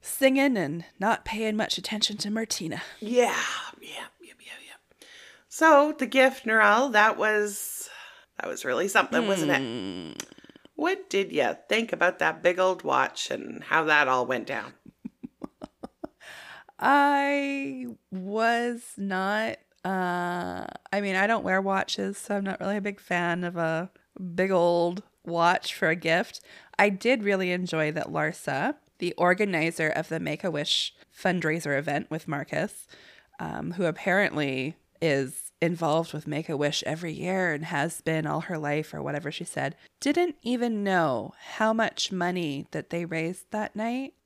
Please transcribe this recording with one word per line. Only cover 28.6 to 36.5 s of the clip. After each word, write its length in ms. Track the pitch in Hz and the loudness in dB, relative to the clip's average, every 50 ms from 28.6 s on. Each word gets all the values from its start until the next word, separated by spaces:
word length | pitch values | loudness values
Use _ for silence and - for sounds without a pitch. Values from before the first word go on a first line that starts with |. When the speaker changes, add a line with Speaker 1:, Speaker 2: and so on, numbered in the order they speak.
| 151 240 294 - _ _ _ _ | -2 -2 -4 -4 _ _ _ _
Speaker 1:
the 140 | - 180 - | -6 -6 -2
organizer 720 | - 175 180 180 185 214 202 185 160 151 165 165 - 160 156 | 2 4 4 4 4 2 0 2 0 0 0 0 0 0 0
of 200 | - - 165 - | 0 0 -2 -2
the 120 | 160 165 | -4 -4
Make-A-Wish 720 | - 147 151 160 - 190 156 147 147 - - - - - - _ - _ _ | -4 -4 -6 -4 -4 -4 -4 -2 -2 0 0 -2 -2 -4 -8 _ -20 _ _
fundraiser 600 | - - 190 180 180 160 160 156 170 160 156 143 135 | -4 -2 0 0 0 0 0 -2 -2 -2 -2 -2 -2
event 320 | 147 143 143 147 - - | -2 -2 -4 -4 -4 -4
with 180 | 151 156 - - | -8 -8 -6 -6
Marcus, 580 | 151 143 143 - - - 156 214 - - - _ - - - - - - _ _ _ - | -6 -6 -6 -6 -4 -4 -4 -4 -6 -12 -20 _ -20 -20 -20 -20 -20 -20 _ _ _ -10
um, 340 | - - - - - 160 175 | -10 -8 -6 -6 -6 -6 -4
who 120 | 175 196 | -2 -2
apparently 920 | 165 160 - - 196 175 190 208 - - 151 151 139 131 131 131 143 170 _ _ _ _ _ | -2 -2 -2 -2 0 2 2 2 2 0 0 -2 0 0 -2 -4 -4 -6 _ _ _ _ _
is 520 | - 165 143 135 135 131 - - - - _ _ - | 0 2 2 2 0 -2 -6 -12 -14 -16 _ _ 0
involved 500 | 170 175 165 175 156 151 160 165 165 - | 0 0 0 0 2 2 2 0 0 -6
with 140 | 156 151 | -10 -6
Make-A-Wish 560 | - 151 143 160 - | -4 -6 -6 -4 -4